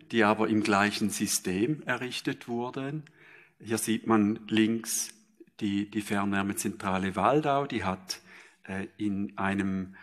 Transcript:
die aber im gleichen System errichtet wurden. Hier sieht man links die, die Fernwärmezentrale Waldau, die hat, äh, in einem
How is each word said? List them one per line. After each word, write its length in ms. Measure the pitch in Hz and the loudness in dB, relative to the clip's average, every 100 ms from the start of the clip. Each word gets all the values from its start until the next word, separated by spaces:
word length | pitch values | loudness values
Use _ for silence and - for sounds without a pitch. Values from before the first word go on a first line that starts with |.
| - | -4
die 120 | 113 | 4
aber 240 | 104 107 110 | 4 4 4
im 160 | 107 | 2
gleichen 480 | 104 101 104 - 104 | 4 4 4 2 -2
System 720 | - 107 - 92 92 123 147 | 0 -2 -2 0 0 0 -2
errichtet 640 | - 120 127 - - 131 - | -4 -4 -4 -6 -6 -6 -6
wurden. 560 | 120 123 135 135 156 - _ - - _ _ | -6 -4 -6 -8 -8 -12 _ -20 -20 _ _
Hier 180 | 104 110 | -4 -2
sieht 300 | - 110 - | 0 0 4
man 320 | 110 104 113 - | 4 4 0 -2
links 680 | 110 110 113 - - - - _ _ - - | 2 2 2 -2 -4 -6 -10 _ _ -20 -6
die, 320 | 104 101 104 | -2 0 -2
die 100 | 110 | -4
Fernwärmezentrale 1120 | 101 104 101 98 98 98 107 - 98 95 95 95 | -2 -2 0 0 -2 -2 -4 -4 -2 0 0 2
Waldau, 520 | 104 147 151 139 139 | 4 4 2 0 0
die 160 | 117 | -2
hat, 360 | 95 92 - - - - - _ | -2 -4 -8 -14 -14 -20 -20 _
äh, 240 | - 95 - - | -10 -8 -8 -6
in 400 | 104 98 101 - | -4 -2 -4 -2
einem 560 | 98 98 98 95 92 - | 0 2 0 -2 -4 -12